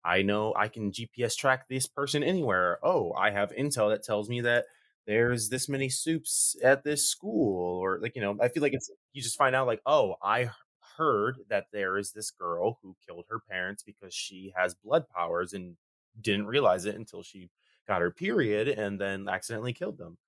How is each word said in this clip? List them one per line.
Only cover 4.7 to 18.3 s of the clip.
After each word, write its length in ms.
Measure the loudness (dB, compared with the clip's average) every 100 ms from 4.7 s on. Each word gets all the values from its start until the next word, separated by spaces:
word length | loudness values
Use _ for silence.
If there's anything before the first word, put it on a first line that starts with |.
| _ _ _ 0
there's 420 | 2 4 2 -2
this 200 | -2 -2
many 200 | -2 -2
soups 680 | -2 0 -2 0 2 2 4
at 200 | 4 4
this 260 | 2 0 0
school," 720 | 0 -2 2 2 2 -2 -2
or, 200 | -2 -2
like, 160 | -4 -2
you 60 |
know, 160 | -2 2
I 80 | 2
feel 120 | 4
like 120 | 2
it's, 180 | 0 -6 -18 _
you 80 | -6
just 160 | -4 2
find 180 | 4 4
out, 120 | 2
like, 140 | 0 4
"Oh, 300 | 4 4 0
I 200 | 0 0
h-, 60 | 0 -6 _ _ -20 -2
heard 420 | 0 2 0 -4 -2
that 180 | -2 -2
there 260 | -4 -2 -2
is 140 | -4
this 200 | -8 -10
girl 480 | _ -4 0 -2 -2
who 140 | -16 -20 -16
killed 200 | -16 -10
her 100 | -10
parents 420 | _ -6 -6 -8
because 300 | -16 -20 -12
she 400 | -10 -10 -12 -8 -2
has 200 | -2 -2
blood 340 | -2 -2 0
powers 440 | -6 -2 -2 -2
and 240 | -6 -12 -18 _ _ _ -6
didn't 280 | 0 0 0
realize 380 | 2 4 4 0
it 100 | -6
until 280 | -12 -16
she 260 | -18 -20 -20 _ _ _ -2
got 140 | -2
her 100 | -2
period 560 | -4 -2